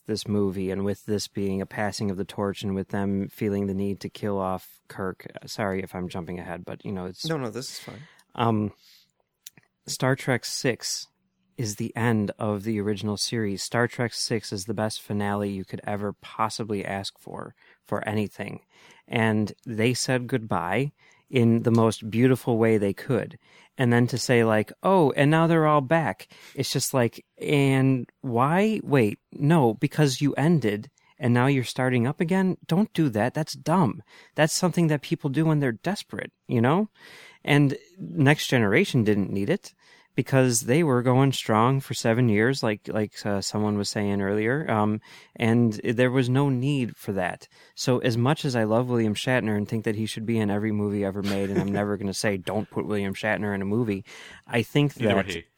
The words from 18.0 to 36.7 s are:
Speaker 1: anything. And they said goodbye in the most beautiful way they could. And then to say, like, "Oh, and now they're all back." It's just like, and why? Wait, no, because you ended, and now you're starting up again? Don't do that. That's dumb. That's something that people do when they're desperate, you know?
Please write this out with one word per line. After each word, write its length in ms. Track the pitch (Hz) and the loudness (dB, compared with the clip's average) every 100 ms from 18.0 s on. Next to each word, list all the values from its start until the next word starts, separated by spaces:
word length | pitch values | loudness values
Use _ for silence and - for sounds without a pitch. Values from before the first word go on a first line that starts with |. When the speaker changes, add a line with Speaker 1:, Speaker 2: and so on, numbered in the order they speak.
| - | -2
Speaker 1:
anything. 540 | 107 101 - 101 - - _ - - _ | -2 -4 -6 -10 -12 -16 _ -20 -20 _
And 440 | 123 113 107 101 - - | 0 2 2 0 -6 -8
they 260 | 107 117 | 0 0
said 320 | 120 - 127 120 | 0 0 -2 -2
goodbye 640 | 131 110 95 85 101 143 - _ _ _ | -4 -2 -4 -2 -2 -2 -6 _ _ _
in 320 | 131 117 117 | 4 4 4
the 80 | 113 | 4
most 380 | 113 113 107 110 | 4 4 2 -4
beautiful 480 | 104 127 127 - 113 | 2 4 4 2 2
way 200 | 113 110 | 4 4
they 140 | 101 | 2
could. 460 | 98 - 123 - - _ _ _ - | -2 -2 -2 -2 -10 _ _ _ -2
And 140 | 123 | 4
then 140 | 120 120 | 4 4
to 80 | 123 | 0
say, 240 | - 120 | 2 4
like, 300 | 113 107 104 - | 4 2 0 -2
"Oh, 300 | 180 190 147 - | 2 4 4 4
and 140 | 143 | 4
now 160 | 160 165 | 4 4
they're 200 | 165 156 | 4 4
all 160 | 151 | 2
back." 460 | 127 165 139 95 - - - | 2 0 0 -4 -10 -20 -12
It's 160 | - 131 | -6 -4
just 220 | 147 - | -2 0
like, 320 | 135 117 - - - | 2 0 -2 -14 -10
and 680 | - 147 139 135 131 131 117 _ | 0 2 4 4 4 2 -2 _
why? 580 | 135 117 135 175 214 214 | -4 0 2 2 2 -2
Wait, 360 | - 139 107 - _ | 0 2 2 0 _
no, 420 | - 147 170 123 | -2 2 4 4
because 480 | 107 147 - 151 127 | 2 -2 2 2 2
you 100 | 143 | -2
ended, 540 | - 147 170 110 104 110 _ _ _ | 2 2 2 2 -2 -6 _ _ _
and 160 | 123 | 2
now 120 | 120 127 | 4 4
you're 160 | 139 | 2
starting 440 | 117 - 127 127 117 | 0 -2 0 2 0
up 120 | - | -2
again? 380 | 165 190 190 165 - | 0 2 2 -2 -2
Don't 240 | 165 214 | 0 0
do 160 | - 156 | 0 0
that. 240 | 107 117 | 2 0
That's 180 | 151 156 | 0 -6
dumb. 500 | 139 131 180 139 - - - - | -6 0 2 2 0 -12 -20 -10
That's 220 | - 156 - | 0 0 2
something 300 | 180 160 165 | 0 2 2
that 160 | 151 | 0
people 260 | - 165 147 | -2 -4 -2
do 160 | 135 | 0
when 160 | 160 151 | 2 2
they're 120 | 139 | 2
desperate, 600 | 110 165 202 - - - _ - | -2 -4 -6 -8 -10 -10 _ -2
you 140 | 127 | 2
know? 260 | 120 | 4